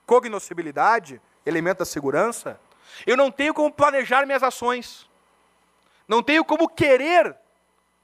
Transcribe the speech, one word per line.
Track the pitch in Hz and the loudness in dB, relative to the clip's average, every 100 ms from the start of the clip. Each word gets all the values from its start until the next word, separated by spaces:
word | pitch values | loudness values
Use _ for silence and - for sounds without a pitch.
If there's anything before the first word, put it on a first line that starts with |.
| - | 2
cognoscibilidade, | 240 240 202 - 175 160 143 185 226 151 120 _ _ | 2 2 -8 -10 -12 -8 0 2 0 -2 -16 _ _
elemento | 147 165 170 190 | -6 -2 -2 -4
da | |
segurança, | 170 151 139 147 220 226 139 107 _ _ _ - | -6 -6 -2 0 -2 -4 -12 -16 _ _ _ -8
eu | - 254 | -2 2
não | 269 | 0
tenho | 277 294 | 0 -4
como | 311 302 | 0 -2
planejar | 294 294 277 226 262 277 | 2 0 2 0 0 0
minhas | 269 | 0
ações. | 254 - 240 247 - - _ _ _ _ _ _ _ _ _ _ - | -2 -2 -4 -6 -8 -20 _ _ _ _ _ _ _ _ _ _ -2
Não | 226 | 0
tenho | 233 311 | 2 0
como | 311 302 320 | 2 0 0
querer | - 302 254 302 349 233 - _ _ _ _ _ _ | 0 4 4 4 2 2 -2 _ _ _ _ _ _